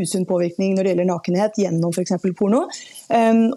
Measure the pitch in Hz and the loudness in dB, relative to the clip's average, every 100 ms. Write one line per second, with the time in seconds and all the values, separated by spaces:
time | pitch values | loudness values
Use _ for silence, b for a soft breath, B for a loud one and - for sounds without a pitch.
0 | 170 - 185 180 175 170 190 190 190 175 | 0 -2 -2 0 -2 -2 -2 0 0 2
1 | 180 175 - 180 214 214 196 165 170 170 | 0 -2 -2 0 0 0 -2 0 -2 -2
2 | 180 180 190 175 202 233 330 B B B | -2 -2 -2 -2 0 2 0 B B B
3 | B 233 226 226 226 | B 2 4 4 2